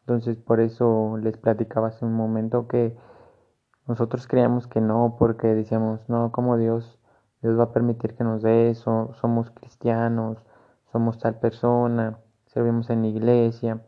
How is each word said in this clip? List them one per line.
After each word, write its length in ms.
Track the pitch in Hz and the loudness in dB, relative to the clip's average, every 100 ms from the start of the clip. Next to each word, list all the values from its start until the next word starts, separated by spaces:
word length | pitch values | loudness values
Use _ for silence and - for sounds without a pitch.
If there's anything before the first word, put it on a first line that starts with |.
Entonces 380 | - 120 117 113 | -2 -4 -2 -8
por 220 | - 113 | 0 2
eso 580 | 117 117 120 110 107 110 | 2 2 2 2 0 -2
les 180 | 110 110 | -4 -2
platicaba 520 | 127 110 110 - 113 | -2 0 -2 -2 -2
hace 180 | 113 117 | -4 -4
un 80 | |
momento 520 | 113 110 110 110 120 117 | -2 -2 -2 -2 -4 -2
que 300 | 123 117 117 - - - _ _ _ _ _ - | 0 -2 -4 -20 -20 -20 _ _ _ _ _ -8
nosotros 400 | 117 117 123 - | -4 -2 -4 -2
creíamos 400 | 127 120 123 - | 2 2 0 -2
que 140 | - | -2
no, 360 | 110 110 120 117 | 0 2 0 2
porque 300 | 117 113 113 | 0 2 0
decíamos, 520 | 110 110 113 110 110 - | 0 0 -2 -2 -4 -4
"No, 240 | 117 117 | -2 -2
¿cómo 240 | 117 123 120 | -2 0 0
Dios, 420 | 113 117 117 _ _ _ _ _ | 0 -2 -6 _ _ _ _ _
Dios 160 | 113 113 | -2 2
va 60 | |
a 80 | 117 | 2
permitir 420 | 117 120 117 113 - | 2 0 -2 -6 -4
que 80 | |
nos 180 | 117 110 | -4 0
dé 280 | 110 113 117 | 2 4 4
eso? 420 | 117 - 113 113 127 | 0 -2 -2 -2 -4
Somos 300 | 117 117 113 | -2 0 -2
cristianos, 880 | - - _ 120 113 117 113 110 113 _ _ _ _ _ | -10 -20 _ -2 0 0 -2 -4 -8 _ _ _ _ _
somos 260 | 117 117 117 | -2 -2 0
tal 200 | 117 113 | -4 0
persona, 800 | 117 113 120 120 120 117 110 110 _ _ _ | -4 0 0 2 0 -2 -4 -6 _ _ _
servimos 420 | - 117 117 117 | -2 0 0 -2
en 140 | 117 | -2
la 60 | 110 | -2
iglesia". 720 | 110 113 120 117 117 117 113 | 0 4 4 4 0 -6 -6